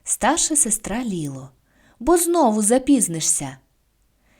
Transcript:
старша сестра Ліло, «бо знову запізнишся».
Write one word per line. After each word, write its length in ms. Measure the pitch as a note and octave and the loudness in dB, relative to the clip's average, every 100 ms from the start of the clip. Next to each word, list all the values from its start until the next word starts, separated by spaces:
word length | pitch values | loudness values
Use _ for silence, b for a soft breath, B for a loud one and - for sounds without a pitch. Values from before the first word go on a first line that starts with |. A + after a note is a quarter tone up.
старша 520 | - - G#3+ E4 - D4+ | -8 -2 0 0 0 0
сестра 480 | A3+ - - A3 | 0 -2 -4 -6
Ліло, 460 | B3 F3+ D3 C3+ C3+ _ b b b b | -4 -4 -6 -8 -16 _ b b b b
«бо 180 | B3 E4+ | 2 2
знову 440 | F4 E4+ C4 G#3+ | 4 2 2 2
запізнишся». 960 | G#3 B3+ B3+ C4+ E3+ E3 - - C#3 C3+ _ _ _ _ _ _ _ | 2 2 4 2 2 -2 -2 -4 -6 -14 _ _ _ _ _ _ _